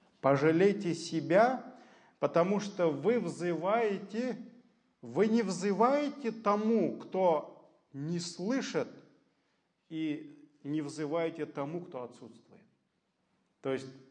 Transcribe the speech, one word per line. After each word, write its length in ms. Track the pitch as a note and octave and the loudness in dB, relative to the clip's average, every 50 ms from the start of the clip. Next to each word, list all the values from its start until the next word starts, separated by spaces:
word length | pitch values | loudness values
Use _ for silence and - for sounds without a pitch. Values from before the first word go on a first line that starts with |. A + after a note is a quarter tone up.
| _ _ _ _ | _ _ _ _
пожалейте 760 | - C3+ C#3 C3+ D3 D#3+ D#3+ E3 F#3+ G#3 G3 G#3 - E3+ E3+ | 4 4 4 6 6 4 6 6 6 4 4 2 0 -2 -2
себя, 680 | E3 - - E3+ D#3+ C#3+ C#3 E3+ G3 A3+ B3+ C4 - - - - - - - - - - _ _ _ | -2 -6 -4 -4 -4 0 4 6 6 6 6 4 -2 -6 -14 -18 -20 -20 -20 -20 -20 -20 _ _ _
потому 400 | C#3+ C#3+ - E3 F3 F#3+ G#3 G3 | -4 2 4 4 4 4 2 0
что 300 | G#3 G3+ - - F3 E3 | -2 -4 -2 0 2 2
вы 300 | D3 C3+ D3 G#3 B3 A#3 | 2 0 0 0 2 2
взываете, 1160 | F3+ E3+ C#3 C3 F3 F3 E3+ D#3 E3 F#3+ A3 A#3 A#3 G#3 G3 F3 - - G#3 A3+ B3+ B3+ G#3+ F3 - - - - _ _ _ _ _ _ _ _ | 0 -4 -6 -4 -2 -2 -2 0 0 0 2 2 2 0 -2 -4 -6 -8 -6 -4 -4 -4 -6 -8 -12 -16 -20 -20 _ _ _ _ _ _ _ _
вы 280 | - A#2 A#2+ D#3+ G#3+ A3 | -14 -4 0 2 2 4
не 140 | A3 A#3 | 4 2
взываете 920 | G#3+ F#3+ F3+ F3 F#3 G#3 F#3+ F3+ A#3 B3+ C#4 D4 D4 C#4+ C#4+ - - A3+ | 2 0 -2 -2 -2 -2 2 4 4 4 4 2 0 -2 -6 -6 -8 -8
тому, 640 | A3 - - G3+ G#3 G#3 G#3+ A3 A#3 A3 E3+ - - - | -8 -2 0 0 0 2 2 2 2 2 2 0 -2 -8
кто 720 | - - - F#3 F#3+ F3 D#3+ D3 - - - - - - _ _ _ _ | -10 -6 -2 2 4 4 4 2 -2 -6 -16 -20 -20 -20 _ _ _ _
не 260 | - C3+ C#3+ D#3+ E3+ E3+ | -12 -8 -6 -4 -4 -4
слышит, 720 | E3+ - - - F3+ G#3+ C4+ C4 G3 - - D#3 B2 - - - - _ _ _ _ _ _ _ _ _ _ _ _ _ _ _ _ _ | -6 -8 -8 -6 -4 -2 -2 -2 -2 -2 -2 -2 -4 -4 -8 -18 -20 _ _ _ _ _ _ _ _ _ _ _ _ _ _ _ _ _
и 480 | D#3+ D#3+ D#3+ D#3 C#3+ D3+ - - - - - _ _ _ - | -8 -6 -4 -4 -4 -6 -8 -16 -20 -20 -20 _ _ _ -8
не 180 | C#3+ D3+ D#3 | -6 -4 -4
взываете 640 | D3 C#3+ C3 D3+ D#3 C#3 D#3+ E3+ E3 D#3+ D#3+ D3+ D3 | -4 -6 -6 -6 -6 -4 -2 -2 -2 -2 -4 -6 -8
тому, 360 | D3 C#3+ D3 C#3 C#3+ E3+ F3 | -8 -6 -6 -6 -6 -6 -8
кто 200 | E3+ - D3+ B2+ | -10 -10 -12 -12
отсутствует». 600 | B2 A#2 - - B2+ A2 A2 - _ _ - - - _ _ _ _ _ _ _ _ _ _ _ _ _ _ _ _ _ _ _ | -12 -12 -14 -18 -20 -20 -20 -20 _ _ -20 -20 -20 _ _ _ _ _ _ _ _ _ _ _ _ _ _ _ _ _ _ _
То 120 | - C3+ | -4 -4
есть 140 | C3+ C3 C3+ - - - - - | -4 -4 -6 -10 -16 -20 -20 -20